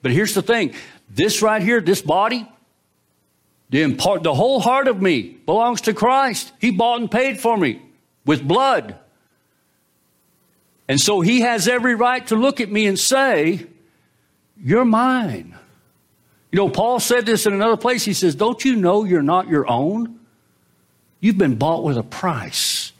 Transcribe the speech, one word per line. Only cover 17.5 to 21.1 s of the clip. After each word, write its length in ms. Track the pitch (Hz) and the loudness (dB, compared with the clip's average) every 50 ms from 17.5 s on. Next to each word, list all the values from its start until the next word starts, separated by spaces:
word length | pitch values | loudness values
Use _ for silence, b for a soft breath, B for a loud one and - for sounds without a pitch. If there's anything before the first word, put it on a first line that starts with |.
| 202 | 0
another 240 | 196 202 233 233 | 2 2 2 2
place. 280 | 233 - 240 254 240 - | 2 0 -2 -2 0 -2
He 100 | 208 190 | -2 -2
says, 200 | - - 175 143 | 0 0 0 0
"Don't 300 | 135 208 226 247 - - | 2 0 -2 -2 0 0
you 100 | 269 254 | 0 0
know 280 | 226 185 175 185 208 214 | 2 2 2 2 2 2
you're 180 | 202 180 170 143 | 2 0 2 2
not 260 | 143 170 185 180 - | 2 0 0 0 0
your 200 | 170 147 131 - | 0 0 0 0
own? 500 | 120 120 135 160 202 226 233 226 - - _ _ _ _ _ _ _ _ _ _ _ _ _ _ _ _ _ _ | 0 0 0 -2 -2 -2 -4 -6 -8 -18 _ _ _ _ _ _ _ _ _ _ _ _ _ _ _ _ _ _